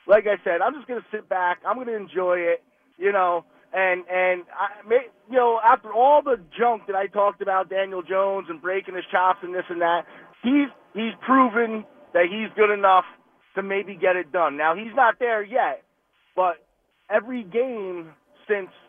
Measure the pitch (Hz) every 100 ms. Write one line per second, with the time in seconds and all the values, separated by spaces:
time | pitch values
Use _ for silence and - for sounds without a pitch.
0 | - 208 214 196 196 170 208 294 233 240
1 | - 214 - 185 180 180 180 226 240 220
2 | 185 147 185 180 170 170 _ _ _ -
3 | 190 202 180 175 - _ _ 185 185 180
4 | 175 180 185 180 170 143 196 - 202 240
5 | 240 _ - 254 240 226 220 254 214 214
6 | 262 294 285 240 175 185 233 220 - 196
7 | 196 202 202 196 196 190 185 190 196 185
8 | 156 190 196 196 160 165 175 190 190 185
9 | - 196 185 180 180 180 175 170 170 170
10 | - - - _ 226 285 277 - _ 196
11 | 226 190 - 262 254 214 233 220 208 -
12 | - 170 175 208 214 - 214 208 196 185
13 | 180 - _ _ _ - 196 196 196 190
14 | 185 180 165 180 160 139 156 170 220 214
15 | 240 220 240 220 208 247 180 135 _ _
16 | _ _ _ - 185 165 _ _ _ _
17 | - 208 214 254 190 220 262 233 190 180
18 | 160 160 _ _ - 208 185 -